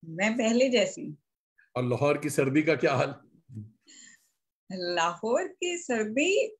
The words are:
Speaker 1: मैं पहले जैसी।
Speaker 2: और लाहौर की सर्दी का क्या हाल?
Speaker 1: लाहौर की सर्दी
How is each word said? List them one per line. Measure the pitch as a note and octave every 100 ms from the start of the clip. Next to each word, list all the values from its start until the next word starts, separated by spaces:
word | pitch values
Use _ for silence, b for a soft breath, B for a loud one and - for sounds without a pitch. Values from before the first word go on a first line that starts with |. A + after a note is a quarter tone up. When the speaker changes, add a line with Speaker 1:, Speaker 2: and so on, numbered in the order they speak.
Speaker 1:
मैं | E3 D#3+ G#3
पहले | A#3 E4 A#3 C4
जैसी। | A#3+ F#3 - - D3+ _ _ _ _ b -
Speaker 2:
और |
लाहौर | B2 A#2+ C#3+ D3
की | D3
सर्दी | C3 C3+ C#3
का | D#3
क्या | D3 E3
हाल? | C3 C#3 C3+ - _ _ G#2+ G#2+ _ B B B B B _ _ _ _
Speaker 1:
लाहौर | F#3+ F3 F3 E3+ E3 A3 C4 F#4+
की | - F4+ F4
सर्दी | - A#3 G#3+ A3+ E4 G4+ A4 -